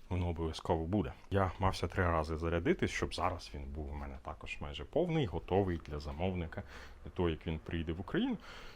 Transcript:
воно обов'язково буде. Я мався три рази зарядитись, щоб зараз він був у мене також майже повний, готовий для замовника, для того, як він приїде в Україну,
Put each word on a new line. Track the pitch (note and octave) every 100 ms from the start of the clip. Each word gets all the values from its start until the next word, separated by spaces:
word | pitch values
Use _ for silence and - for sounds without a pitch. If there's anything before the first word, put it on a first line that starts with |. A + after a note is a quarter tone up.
| -
воно | F2+ F2
обов'язково | D#2+ D#2+ D#2 - E2+ D#2+
буде. | G#2 D#2+ - -
Я | G2 F#2 -
мався | F#2+ - -
три | -
рази | F2+ E2 D#2 D#2+
зарядитись, | E2 E2+ G#2 F#3 G2
щоб | - - -
зараз | F2 F2 -
він | C#2+
був | C#2 D2 C#2+
у | D2
мене | C#2+ C#2
також | D2 D2+ - -
майже | D2+ D2
повний, | C#2+ - F3 D#3+ A2+
готовий | E2 - F2+ F#2+ E2
для | - D2
замовника, | C#2+ D2 F#2 F#2 D#2+ - - - - -
для | D#2+
того, | - F2
як | D#2 -
він | D#2+
приїде | - E2+ D#2+
в | D#2+
Україну, | - E3+ C4 A3+ - - -